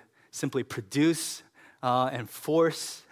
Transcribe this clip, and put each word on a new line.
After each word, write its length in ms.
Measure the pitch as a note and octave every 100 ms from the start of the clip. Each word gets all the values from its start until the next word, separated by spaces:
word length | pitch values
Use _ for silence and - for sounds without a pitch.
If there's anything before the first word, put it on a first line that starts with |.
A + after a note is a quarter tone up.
| - _ _
simply 320 | - C#3+ C3
produce, 800 | A#2 - G2 C#3 D#3 D#3+ - - - _ - _
uh, 260 | B2+ B2 B2+
and 180 | C3 A2+
force, 720 | - - D#3+ E3 D#3 - - -